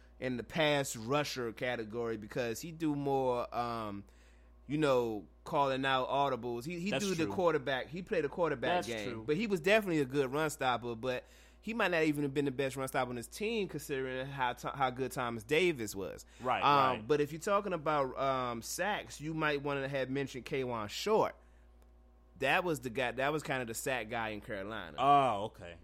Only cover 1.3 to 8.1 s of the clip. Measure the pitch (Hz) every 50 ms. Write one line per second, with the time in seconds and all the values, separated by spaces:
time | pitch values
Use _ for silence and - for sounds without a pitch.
1.3 | - 131 120 113 101 - 135 123 120 117 113 104 107 120 120 117 113 110 104 104
2.3 | - 143 120 117 113 - - 175 165 160 165 151 147 143 139 139 135 135 131 127
3.3 | 120 120 117 - - 117 120 120 117 117 110 107 101 101 101 - - - - -
4.3 | - - - - - - - - 139 151 156 143 131 123 120 113 110 104 80 -
5.3 | - - - - 175 147 139 135 131 131 135 135 135 131 127 - 127 139 139 139
6.3 | 131 117 113 120 120 120 120 160 180 170 170 208 - 175 202 196 185 165 160 -
7.3 | 196 196 180 165 160 147 127 143 135 127 117 - 143 185 185 -